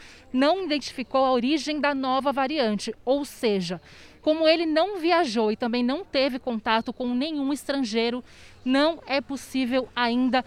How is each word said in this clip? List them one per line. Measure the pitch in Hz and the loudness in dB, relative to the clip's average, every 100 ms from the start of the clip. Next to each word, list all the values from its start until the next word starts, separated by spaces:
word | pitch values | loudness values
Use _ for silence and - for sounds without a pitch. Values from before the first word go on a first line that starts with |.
| - - - | -20 -20 -6
não | 254 285 370 | 2 2 2
identificou | 359 294 - - 247 262 | 0 -4 -4 -10 -2 2
a | 262 | 2
origem | 262 247 302 269 302 | 2 2 -2 -2 -2
da | 277 | 0
nova | 277 262 262 269 | 0 0 0 0
variante, | 269 269 311 226 208 - - | 0 0 0 0 0 -6 -8
ou | - 277 | 0 0
seja, | 285 - 233 202 170 175 - - - - | -2 -2 0 0 -2 -8 -12 -20 -20 -4
como | - 311 320 | 0 2 4
ele | 330 | 4
não | 330 302 370 403 | 2 2 0 0
viajou | 320 339 320 220 220 | 2 2 2 0 0
e | 220 | 0
também | 240 247 | -2 0
não | 247 294 | 0 -2
teve | 381 277 277 254 | -2 0 0 -2
contato | 254 226 233 220 226 | -6 -6 0 0 -2
com | - 247 | -6 -4
nenhum | 247 302 302 269 | -2 -2 -2 -2
estrangeiro, | 285 - 277 240 226 233 247 - - - - | -4 -4 -2 -2 0 0 -2 -10 -20 -20 -10
não | 254 269 302 330 - | 0 2 2 0 -4
é | 269 | -4
possível | - 277 - 262 254 262 254 | -4 -10 -6 -4 0 0 -2
ainda | - 240 240 254 254 | -2 0 2 2 0